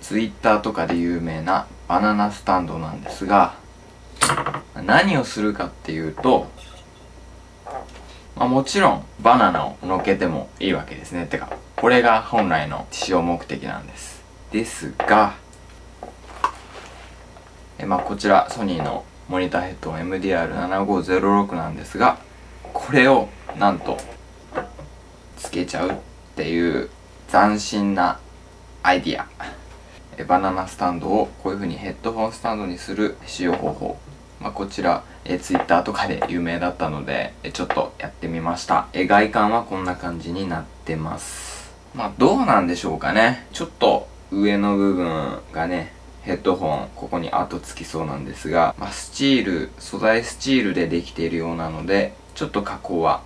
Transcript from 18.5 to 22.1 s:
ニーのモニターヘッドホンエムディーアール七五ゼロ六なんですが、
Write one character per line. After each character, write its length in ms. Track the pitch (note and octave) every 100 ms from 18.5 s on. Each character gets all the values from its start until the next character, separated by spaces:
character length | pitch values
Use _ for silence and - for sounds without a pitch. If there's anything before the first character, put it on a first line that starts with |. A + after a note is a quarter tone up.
| A#2
ニ 160 | G2 E2
ー 20 |
の 220 | D2 - - - -
モ 120 | F#2
ニ 100 | F2+
タ 80 | F2
ー 40 |
ヘ 60 | F2+
ッ 40 | F2+
ド 100 | D#2+
ホ 60 | D#2+
ン 40 |
エ 40 |
ム 160 | F2 F#2+
デ 80 | F#2+
ィ 20 |
ー 100 | E2+
ア 40 |
ー 40 | E2
ル 60 |
七 300 | E2 F2 F#2+
五 180 | G2 F#2
ゼ 160 | E2+ F#2
ロ 160 | G2
六 220 | G2+ G2+ E2+
な 100 | D#2+
ん 80 |
で 100 | D2
す 140 | - G2
が、 200 | B2